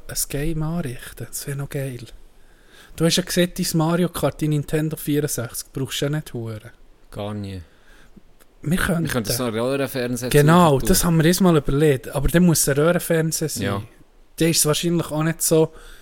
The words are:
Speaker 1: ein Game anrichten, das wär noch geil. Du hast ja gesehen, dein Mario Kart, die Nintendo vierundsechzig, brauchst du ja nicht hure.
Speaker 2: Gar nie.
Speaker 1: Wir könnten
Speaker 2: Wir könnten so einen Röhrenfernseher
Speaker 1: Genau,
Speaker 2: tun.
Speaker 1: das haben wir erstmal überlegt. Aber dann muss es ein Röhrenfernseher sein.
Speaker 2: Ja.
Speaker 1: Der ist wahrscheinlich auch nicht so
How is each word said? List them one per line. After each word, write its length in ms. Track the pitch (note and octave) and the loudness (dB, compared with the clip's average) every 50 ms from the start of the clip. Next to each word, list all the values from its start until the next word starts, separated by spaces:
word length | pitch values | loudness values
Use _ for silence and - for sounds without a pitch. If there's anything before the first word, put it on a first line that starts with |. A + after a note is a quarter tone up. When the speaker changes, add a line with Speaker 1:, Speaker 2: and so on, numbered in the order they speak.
| - | -8
Speaker 1:
ein 100 | - C3+ - - - | -8 -6 -6 -6 -4
Game 340 | - C#3 D3 E3 D#3+ D#3 | -4 -4 -4 -2 -2 -2
anrichten, 640 | D#3 D#3 E3 F3 E3+ B2+ B2 A#2+ - - - - C3+ - | -2 -2 -4 -4 -4 -6 -8 -10 -12 -14 -14 -14 -12 -12
das 180 | - - - | -12 -10 -10
wär 100 | D3 C#3 | -8 -8
noch 120 | C#3+ C#3+ - | -8 -8 -8
geil. 380 | - C#3+ C3+ C3+ B2+ A#2 A2 - - - - - _ - - - - - _ _ - - - - - | -6 -6 -6 -8 -8 -12 -14 -16 -18 -20 -20 -20 _ -20 -20 -20 -20 -20 _ _ -20 -20 -20 -14 -4
Du 80 | - D#3+ | 0 0
hast 120 | E3+ - | 2 2
ja 60 | F3+ | 0
gesehen, 300 | F3 - - F3+ F3 F3 - | -2 0 0 0 0 0 0
dein 100 | - F3+ - - | -4 -4 0 0
Mario 340 | E3 D#3 E3 F3 F3 F3+ E3 | 0 2 2 2 2 0 0
Kart, 320 | - - - C#3 - - | 0 -2 -2 -2 -2 -2
die 80 | D#3 D3+ | -2 0
Nintendo 480 | D3+ D3 C#3+ - - D#3 D#3 D#3 D#3 | 0 0 -2 -2 -2 -2 -2 -2 -4
vierundsechzig, 720 | - - D3+ C#3+ D3 D3 C#3+ - - A#2 A#2+ - - - - | -6 -4 -2 0 0 0 -2 -4 -6 -8 -8 -10 -12 -12 -10
brauchst 280 | - C3+ C3+ B2 - - | -8 -6 -6 -6 -4 -4
du 60 | D3 | -2
ja 40 | C#3+ | -2
nicht 220 | D3+ D#3 D3+ - - | -2 -4 -6 -8 -10
hure. 380 | A#2+ A2+ A2+ A2 G#2+ - - - - - - - _ - - | -8 -8 -8 -10 -12 -14 -18 -20 -20 -20 -20 -20 _ -20 -14
Speaker 2:
Gar 240 | - A2 G2+ G#2 G#2 | -10 -8 -8 -6 -6
nie. 280 | G#2 G2+ G2 F#2+ F#2 D#2+ - _ _ _ - - - - - - - - - - - - - _ - | -8 -8 -8 -10 -12 -14 -16 _ _ _ -20 -20 -20 -20 -20 -20 -20 -20 -20 -20 -20 -20 -20 _ -10
Speaker 1:
Wir 140 | - D3 E3+ F#3 | -4 -2 -2 0
könnten 260 | - - E3 E3+ E3 | 0 0 0 0 -2
Speaker 2:
Wir 60 | - | -2
könnten 220 | - B2+ G#2+ - | -2 -2 -2 -2
so 120 | A2+ A#2 B2+ | -2 -2 -2
einen 140 | A#2+ G#2 A2+ | -4 -2 -2
Röhrenfernseher 720 | A#2+ B2+ C#3 C#3 C#3 B2 - C3+ A#2+ B2 B2 A#2+ B2+ B2+ | -2 -2 -2 -2 -2 -4 -4 -4 -4 -4 -4 -4 -2 2
Speaker 1:
Genau, 480 | - D3 D3 D#3 E3 F3+ F3 D#3+ C#3 C3 | 4 4 6 6 6 6 6 6 4 4
Speaker 2:
tun. 100 | A#2 A2+ | 4 2
Speaker 1:
das 160 | F#3 - - | 2 2 2
haben 120 | F3 E3 D#3+ | 2 4 4
wir 60 | D3+ | 4
erstmal 320 | E3 F3+ - G3 F3+ E3 | 4 4 4 6 6 6
überlegt. 520 | D3+ - - C#3 C#3+ D#3 D3+ C#3 B2 - - | 4 4 2 2 2 4 4 2 2 -2 -6
Aber 200 | - C#3+ C3 C#3 | -2 0 2 2
dann 160 | - E3+ F3+ | 4 4 6
muss 160 | F3 D#3 - | 6 4 4
es 80 | - D3 | 2 2
ein 80 | C3+ C#3+ | 2 2
Röhrenfernseher 680 | D3+ E3+ F3 E3+ - - E3+ D#3+ D#3+ D#3+ D3+ - D#3+ D3 | 2 2 2 0 0 0 0 0 0 -2 -2 -4 -4 -4
sein. 140 | - - G2 | -4 -4 -4
Speaker 2:
Ja. 180 | G2 G2+ G2+ A2 - - - - _ _ - - _ - - | -2 -4 -4 -6 -10 -16 -20 -20 _ _ -20 -20 _ -4 0
Speaker 1:
Der 120 | D#3+ E3+ | 0 2
ist 140 | D#3 - - | 2 2 2
wahrscheinlich 440 | D3+ D3 - - E3+ E3+ E3+ - - | 2 0 0 0 0 0 0 -2 -2
auch 120 | D3 D3+ | -2 -2
nicht 200 | D#3 E3 D#3+ - | -2 -2 -2 -2
so 300 | - - E3 D#3+ D#3+ D#3 - - - - - - | 0 2 4 4 4 2 -2 -8 -20 -20 -20 -20